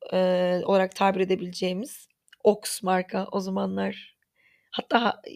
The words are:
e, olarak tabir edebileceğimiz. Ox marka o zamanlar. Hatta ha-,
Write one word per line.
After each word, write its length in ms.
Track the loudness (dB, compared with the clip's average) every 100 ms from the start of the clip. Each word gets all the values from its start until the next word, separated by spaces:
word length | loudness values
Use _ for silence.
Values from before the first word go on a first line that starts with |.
| -4
e, 40 | 0 2 2 2 0 2
olarak 300 | 2 2 2
tabir 240 | 0 2
edebileceğimiz. 880 | 0 0 -2 -4 -4 -4 -8 -14 -20 _ _ _
Ox 400 | 2 2 -2 -4
marka 440 | 0 0 0 -4 -2
o 80 | -4
zamanlar. 760 | -2 -2 -2 -2 -4 -6 -14 _ _ _ _ _ _
Hatta 320 | -8 0 2
ha-, 180 | 2 -2 -10